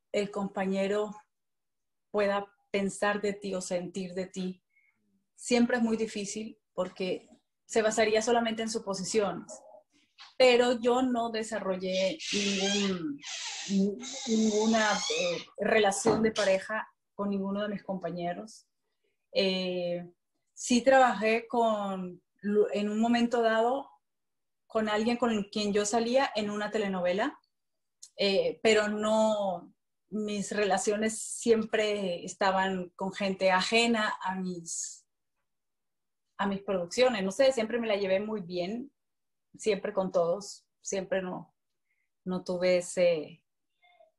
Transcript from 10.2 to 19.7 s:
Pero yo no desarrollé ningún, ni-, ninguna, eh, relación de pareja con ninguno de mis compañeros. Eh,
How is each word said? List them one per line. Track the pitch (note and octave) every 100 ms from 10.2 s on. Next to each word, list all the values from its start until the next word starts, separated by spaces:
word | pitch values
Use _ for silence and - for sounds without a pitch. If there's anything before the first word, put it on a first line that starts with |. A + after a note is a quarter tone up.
| - -
Pero | B3+ A#3+ B3 A#3+
yo | A#3+ B3
no | B3+ A#3+ A#3
desarrollé | A3 A3 G#3 F#3+ F#3 F#3 F#3 F#3+ D#3+ -
ningún, | G3+ G3+ G3 G3 G3+ - F3+ D#3 C#4+ - D5+ - G#5 -
ni-, | G3 G3+ A3 B3+ C4+ A#3
ninguna, | A3 A3 G#3 A3 A3+ G#3+ F#3+ G3 A3+
eh, | F3+ E3+ - -
relación | G3+ A3 G3+ G3 A3+ G#3+
de | A3
pareja | A3 G3 F#3+ - A3 - _ _
con | - G3+
ninguno | G3 G3 G3+
de | G#3
mis | G3+
compañeros. | - F#3+ E3+ F3 F3 F3+ A3 - _ _ _ _ _ _ _
Eh, | F3+ F#3+ F#3 F3+